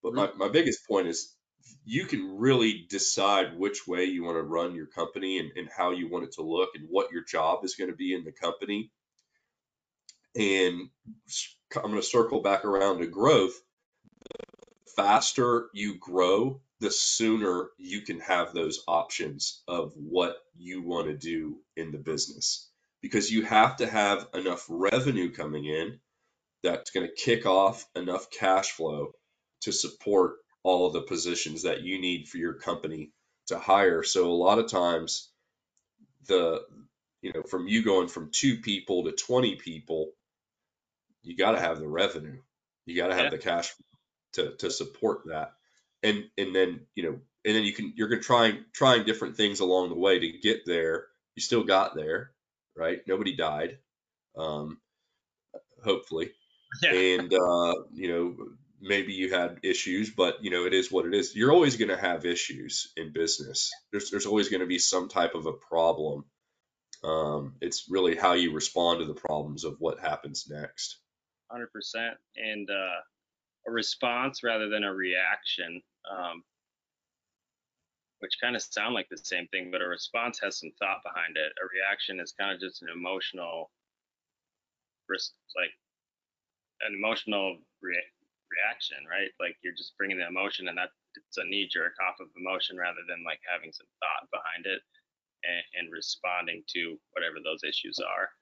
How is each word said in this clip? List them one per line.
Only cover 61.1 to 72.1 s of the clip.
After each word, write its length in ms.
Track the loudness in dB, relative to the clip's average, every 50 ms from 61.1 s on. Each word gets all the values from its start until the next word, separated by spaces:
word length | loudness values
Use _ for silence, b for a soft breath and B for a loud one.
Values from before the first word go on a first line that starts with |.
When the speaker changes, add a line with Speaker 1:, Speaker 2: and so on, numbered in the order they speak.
| 2
Speaker 1:
is. 240 | 2 0 0 0
You're 160 | 2 6 8 10
always 240 | 10 8 8 4
gonna 240 | 2 2 0 0 0
have 240 | 0 0 0 0 0
issues 680 | -2 0 0 -2 -6 -6 -10 -10 -6 -6 -6 -6 -6 _
in 160 | -10 -10 -6 -2
business. 580 | -2 0 0 0 -4 -4 -6 -4 -4 -4 -4 -4 -10 _ _
There's, 200 | -6 -6 -4 -2
there's 160 | -4 -4 -2
always 220 | 2 2 2 2 2
gonna 160 | 0 -2 0
be 140 | 0 0 0
some 300 | 2 2 2 0 -2 0
type 260 | 0 0 0 0 0
of 100 | -2 -4
a 80 | -6 -6
problem. 720 | -8 -10 -2 0 2 4 4 2 2 -2 -4 -4 -6 -10 _ _ _ _ _ _ _ _ _ _ _ _ _ -20 -10 -4
Um, 520 | -2 0 0 0 -2 -2 -4 -6 -8 -10 -8
it's 260 | -8 -6 -6 -6 -8 -2
really 260 | 0 2 2 2 2
how 160 | 4 4 4 4
you 200 | 4 4 2 0
respond 460 | -2 -4 -2 0 2 4 4 4 2
to 60 | 0
the 140 | -6 -6 -6
problems 440 | -4 -4 -2 -2 -4 -6 -8 -8 -8
of 120 | -8 -8 -2
what 200 | -2 -4 -2 -2
happens 460 | -4 -4 -4 -4 -6 -10 -10 -10 -10 -10
next. 500 | -10 -10 -10 -12 _ -10 -12 -12 -12 _ _ _ _ _ _ _ _ _ _ _
Speaker 2:
Hundred 220 | -12 -12 -12 -12 _
percent. 440 | -12 -12 -8 -6 -4 -6 -6